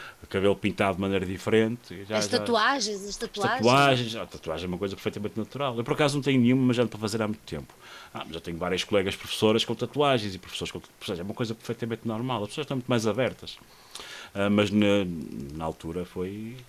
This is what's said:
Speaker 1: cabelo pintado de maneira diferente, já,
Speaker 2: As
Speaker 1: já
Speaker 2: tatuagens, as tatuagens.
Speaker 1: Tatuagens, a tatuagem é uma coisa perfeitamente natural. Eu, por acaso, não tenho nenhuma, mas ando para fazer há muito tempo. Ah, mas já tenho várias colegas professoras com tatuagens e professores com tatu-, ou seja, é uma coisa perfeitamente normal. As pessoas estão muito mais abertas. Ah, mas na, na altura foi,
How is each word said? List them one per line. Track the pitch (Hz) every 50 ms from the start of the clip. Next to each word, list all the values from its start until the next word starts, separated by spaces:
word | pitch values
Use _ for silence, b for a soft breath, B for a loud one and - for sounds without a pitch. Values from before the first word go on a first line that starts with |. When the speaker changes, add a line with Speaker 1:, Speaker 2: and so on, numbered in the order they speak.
| B B B - - -
Speaker 1:
cabelo | - 98 95 101 98
pintado | 95 - 101 85 - 104 98 92
de | 92
maneira | 98 98 98 95 92
diferente, | 90 95 92 - 113 110 110 110 110 120 120 - - 90 92 101 98
já, | 107 107
Speaker 2:
As | 104 -
Speaker 1:
já | 247 226
Speaker 2:
tatuagens, | 208 233 233 214 214 247 277 277 202 220 208 190 196 202
as | -
tatuagens. | - 233 202 - 208 190 196 233 262
Speaker 1:
Tatuagens, | - 120 127 139 143 139 131 123 123 113 113
a | 107 90
tatuagem | - - 90 - 85 78 82 90
é | 90
uma | 90 87
coisa | 101 98 98
perfeitamente | - - 110 - 110 104 101 - 113
natural. | 104 - - 131 143 135 117
Eu, | 117 117
por | 135 147
acaso, | - 151 143 139
não | 147
tenho | 127 143 135 127
nenhuma, | 117 120 127 135 131
mas | 123 117 120
ando | 120 110
para | - 104
fazer | 110 101 107 110
há | 110
muito | 104 104 - -
tempo. | - - 73 65 - - B B B B B B B
Ah, | - 71 -
mas | - 80
já | 82
tenho | - 87 85
várias | 80 90 90 92 90
colegas | - - 101 101 92 98 90
professoras | - - - - - 110 107 107 113 -
com | - 117
tatuagens | - 123 - - 139 147 143 131 117 104 101 92
e | 87
professores | - - - - 87 -
com | - 87
tatu-, | - - - -
ou | -
seja, | - 98 85
é | 90
uma | 104 -
coisa | - 123 107 110
perfeitamente | - - - 113 - 120 113 117 110 -
normal. | 117 110 110 123 131 123 107
As | 104 101
pessoas | - 156 147
estão | - 143
muito | 131 120 -
mais | 123 117 110
abertas. | 110 101 120 127 104 87 - - - - - - B B B B B B B B B B B B B -
Ah, | 101 98 104
mas | 104 104 104 98
na, | 101 107 104 101 101 101 95 90 85 78 69 - - 58 69 69 73
na | 80 82
altura | 80 80 - - 80 82 90 87
foi, | - - 90 90 95 101 107 110 113 123 127 127